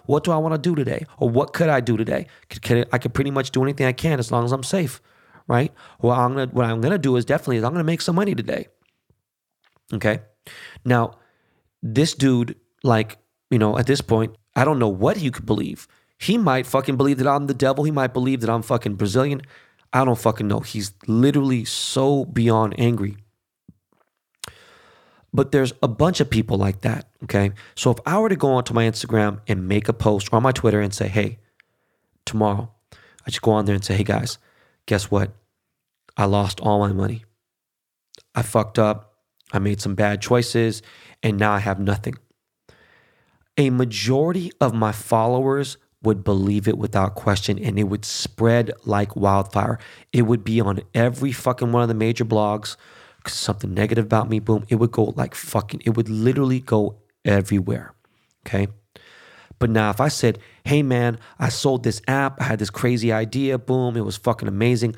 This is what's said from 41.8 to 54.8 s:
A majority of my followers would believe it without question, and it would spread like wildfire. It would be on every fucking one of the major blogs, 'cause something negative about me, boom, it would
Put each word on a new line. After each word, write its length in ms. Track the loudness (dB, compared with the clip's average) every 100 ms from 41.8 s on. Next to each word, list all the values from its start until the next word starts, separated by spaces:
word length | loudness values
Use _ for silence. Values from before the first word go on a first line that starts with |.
| -2 -2 -4 -12 _ _ _ _ _ _ _ _ _ _ _ _ _ 0
A 100 | 2
majority 840 | 2 0 0 0 2 2 -2 -6 0
of 140 | 0
my 200 | 2 -2
followers 840 | -2 0 0 2 0 0 -2 -4 -10 _ _
would 220 | 0 0
believe 420 | 0 0 0 0 0
it 120 | -2
without 360 | -2 0 -2
question, 440 | -2 -2 0 -2 -4
and 200 | -2 -2
it 60 |
would 220 | -2 -4 -6
spread 640 | -8 -8 0 2 4 0 -6 -2
like 280 | -2 -2
wildfire. 640 | 0 2 2 0 -2 -2 -4 -10 -20 _
It 80 | 2
would 220 | 2 2
be 180 | 0 0
on 180 | 0 -2 -2
every 380 | 0 0 0 -6
fucking 400 | -2 -2 -2 0
one 100 | 2
of 60 | 2
the 60 |
major 300 | 2 0 0
blogs, 520 | 0 2 2 -2 -6 -14 -20 -20 -20 _
'cause 100 | -10
something 400 | -6 -4 -4 -4
negative 300 | 0 2 0
about 240 | 2 2 2
me, 100 | -2
boom, 260 | 0 0 0
it 80 |
would 160 | 0